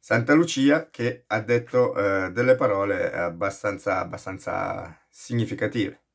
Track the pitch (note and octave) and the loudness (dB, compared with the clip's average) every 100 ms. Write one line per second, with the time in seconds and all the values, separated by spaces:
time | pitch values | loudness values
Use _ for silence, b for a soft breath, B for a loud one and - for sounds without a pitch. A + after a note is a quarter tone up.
0 | - A#2 A#2+ D3+ E3+ C#3 C#3 D#3 - - | 2 0 4 4 4 2 4 4 -2 -4
1 | A#2 - _ A2 A2 A#2+ A#2+ B2+ A#2+ - | -4 -4 _ -4 0 0 2 2 2 2
2 | G2+ G2 F#2 F#2+ B2+ B2+ C3 G2 G2+ F#2 | 0 0 -2 0 4 4 4 2 0 0
3 | F2 - F2 E2+ G2 - G#2 G2 G2+ F#2+ | -2 -2 -4 -2 -4 -2 -6 -4 -2 -2
4 | F2+ F#2+ F#2+ F#2+ - F#2 F#2+ G2 E2+ - | -4 -8 -10 -10 -6 -6 -4 -6 -10 -18
5 | _ - - A#2+ G#2+ G#2 G#2+ A#2+ G2 - | _ -20 -4 -2 -2 -2 -4 -2 -4 -6
6 | _ | _